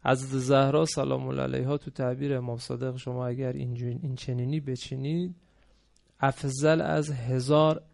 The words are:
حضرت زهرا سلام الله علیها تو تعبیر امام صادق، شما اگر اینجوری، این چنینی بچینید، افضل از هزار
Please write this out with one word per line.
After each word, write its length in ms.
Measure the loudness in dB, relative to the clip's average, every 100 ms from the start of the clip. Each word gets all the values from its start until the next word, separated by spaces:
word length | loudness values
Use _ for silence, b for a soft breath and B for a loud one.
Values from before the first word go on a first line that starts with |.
| 2
حضرت 340 | 0 0 -2
زهرا 460 | 4 6 6 4 2
سلام 420 | 0 0 0 -2
الله 160 | -2
علیها 340 | -2 0 0 -2
تو 140 | -4
تعبیر 440 | -4 -2 -2 -2 -2
امام 220 | -2 -6
صادق، 400 | -6 -4 -4 -6
شما 300 | -6 -4 -4
اگر 260 | -4 -4
اینجوری، 460 | -4 -6 -4 -4 -4
این 120 | -6 -6
چنینی 440 | -4 -2 -2 -2
بچینید، 760 | -4 -8 -6 -6 -2 -2 -4 -8 _ _ _ _ _ _ _ _
افضل 640 | 0 0 -4 2 4 4
از 300 | 4 0 0
هزار 720 | -4 -2 -2 4 6 6 4 -4